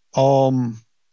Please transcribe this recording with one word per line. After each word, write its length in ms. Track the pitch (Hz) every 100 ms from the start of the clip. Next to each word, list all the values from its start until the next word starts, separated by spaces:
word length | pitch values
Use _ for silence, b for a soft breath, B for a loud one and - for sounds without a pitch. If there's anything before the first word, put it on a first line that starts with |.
| _
om 720 | - 135 139 135 131 120 113 _ _ _